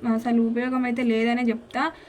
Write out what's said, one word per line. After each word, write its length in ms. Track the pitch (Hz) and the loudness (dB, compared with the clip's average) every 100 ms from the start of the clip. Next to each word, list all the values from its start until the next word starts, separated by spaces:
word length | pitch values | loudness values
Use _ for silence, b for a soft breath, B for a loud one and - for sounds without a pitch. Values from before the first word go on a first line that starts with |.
| 240 | -2
అసలు 280 | 226 240 233 | -2 2 2
ఉపయోగం 420 | 226 233 254 254 | 2 0 -2 -2
అయితే 200 | 247 240 | -2 0
లేదనే 380 | 240 220 233 240 | 0 2 2 2
చెప్తా. 500 | 240 226 - 254 311 - | 0 -2 -4 -4 -4 -6